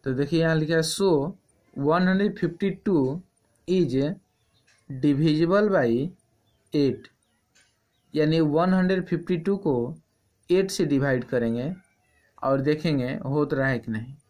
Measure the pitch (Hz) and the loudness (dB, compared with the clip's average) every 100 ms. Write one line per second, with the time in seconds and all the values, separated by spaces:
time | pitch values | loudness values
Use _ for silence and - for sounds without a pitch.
0 | 135 127 143 165 165 160 156 165 160 - | -4 -4 0 0 2 2 2 0 0 0
1 | 196 156 147 - _ _ _ - 143 170 | 2 2 0 -8 _ _ _ -4 0 2
2 | 180 190 208 196 165 165 196 190 - 170 | 2 2 0 -2 -6 -2 -4 -2 0 0
3 | 131 165 - _ _ _ - 185 147 131 | 0 -4 -12 _ _ _ -2 0 2 0
4 | 143 196 _ _ _ _ _ _ _ 131 | -2 -4 _ _ _ _ _ _ _ -2
5 | 147 139 160 151 165 196 208 190 123 117 | 0 2 2 2 2 2 2 2 2 0
6 | 160 - _ _ _ _ _ 151 139 113 | -2 -10 _ _ _ _ _ 0 0 -2
7 | - _ _ _ _ _ _ _ _ _ | -12 _ _ _ _ _ _ _ _ _
8 | _ 151 151 160 156 147 180 185 185 190 | _ -2 2 2 2 2 2 2 2 0
9 | 185 170 170 175 165 196 175 127 120 160 | -2 -6 -2 -2 -2 -2 0 -2 -2 -8
10 | _ _ _ _ _ 180 190 - 160 143 | _ _ _ _ _ 0 0 -2 -2 0
11 | 139 127 113 123 117 117 139 185 _ _ | 0 -2 -2 -2 -2 -2 -6 -10 _ _
12 | _ _ _ - 135 135 135 151 165 143 | _ _ _ -8 -2 0 0 -2 0 -2
13 | 123 135 131 147 147 135 135 123 113 110 | -2 -6 -4 -2 -2 0 0 -2 -4 -8
14 | 120 139 | -8 -16